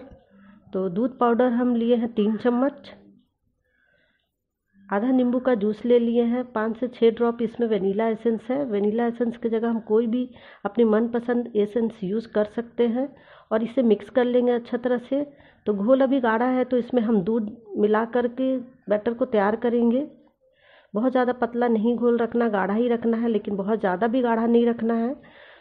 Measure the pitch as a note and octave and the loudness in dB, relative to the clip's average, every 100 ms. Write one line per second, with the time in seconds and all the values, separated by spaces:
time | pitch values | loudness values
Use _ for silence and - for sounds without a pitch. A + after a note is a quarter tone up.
0 | C4 - _ _ - - - F#3+ F#3+ F3+ | -4 -16 _ _ -20 -20 -10 -6 -4 -2
1 | B3+ C4 A#3+ A#3 B3+ A#3+ B3 A#3 A#3 A#3+ | -4 0 2 4 2 2 0 0 2 2
2 | A#3 - G#3 G#3+ B3 A#3+ C4+ C#4+ - - | 2 0 0 0 0 0 0 -4 -14 -20
3 | - _ _ _ _ _ _ _ _ _ | -20 _ _ _ _ _ _ _ _ _
4 | _ _ _ _ _ _ _ _ - G3+ | _ _ _ _ _ _ _ _ -6 -2
5 | B3 C4 B3 B3 B3+ A#3+ G#3 G#3+ A#3+ A#3+ | 0 2 2 0 0 0 0 -2 2 2
6 | A#3 A#3 A#3 B3 B3 A3 A3 A3 B3 - | 4 2 0 -2 -4 -4 -4 -4 -6 2
7 | A3+ A3+ A#3 A#3 A3+ - A#3 G#3 F#3+ G3 | 2 4 0 0 -4 -2 -2 0 0 0
8 | A3+ G#3+ A#3 A3 - C4+ C4+ G3+ G#3 A3+ | -2 -2 -2 -2 -4 -4 -2 -2 0 0
9 | A#3 A#3 A#3 A#3 A#3 A3+ A#3 A3+ - G#3+ | -2 -2 -4 -4 -4 -2 -2 -4 0 0
10 | A#3+ B3 B3 - - - G3+ - A#3 G#3+ | 2 -2 -4 -10 -20 -10 -6 2 4 4
11 | A#3 A#3 A#3+ A#3+ A#3+ G#3 G#3 A#3+ A3+ - | 2 -2 -2 -2 0 0 0 0 -2 -4
12 | F3+ G#3+ A3+ G#3+ G#3 - A#3 - A#3+ A#3+ | -4 -4 -4 -4 -2 -4 -8 -2 0 0
13 | C#4+ - - - _ A3 A#3 - A#3 G#3 | -4 -8 -20 -20 _ -4 -2 0 2 2
14 | - C4 B3 B3 B3 A#3+ A#3 B3 B3 B3 | 0 0 2 2 2 0 -2 -6 -2 -4
15 | A#3+ C4+ C#4+ - - _ - G3+ G#3 C4 | -2 -4 -4 -10 -20 _ -4 -2 4 4
16 | C4 C4+ A#3 A3 B3+ B3+ B3 B3+ A#3 B3 | 4 2 2 0 0 0 0 0 0 -2
17 | A3 G#3+ F3 A#3 G#3 - - G#3+ G#3 G#3+ | 2 0 2 -2 -4 -10 -10 -2 0 2
18 | A#3 B3 A#3+ A#3+ C4 C4 B3 - - G#3 | 0 -2 -2 -2 -2 -2 -6 -16 -4 -2
19 | A#3 A#3 B3+ G#3+ G3 A3+ A#3+ A#3+ A#3 B3 | -2 -2 0 0 0 0 0 2 2 2
20 | D4+ - _ _ _ _ _ - _ G3+ | -2 -10 _ _ _ _ _ -20 _ -2
21 | B3+ B3+ B3 B3 A#3 A#3+ A#3+ A3 A3+ A#3 | 0 2 0 0 -2 0 2 2 2 2
22 | A#3+ A#3 A#3 A#3 A#3 G3+ F#3 G#3 A#3+ A#3 | 2 2 0 0 0 0 0 0 0 0
23 | A#3 A3+ A#3 G#3+ G#3+ G3 F#3+ A3 G3 F3+ | 0 0 0 -2 -2 -4 -2 -2 0 0
24 | A3+ C4 A#3+ A3+ A#3 A#3 A#3 A#3 A3+ A3+ | 0 0 0 0 2 4 4 0 -2 -2
25 | A#3 D4 - - - - | -2 -6 -14 -20 -20 -20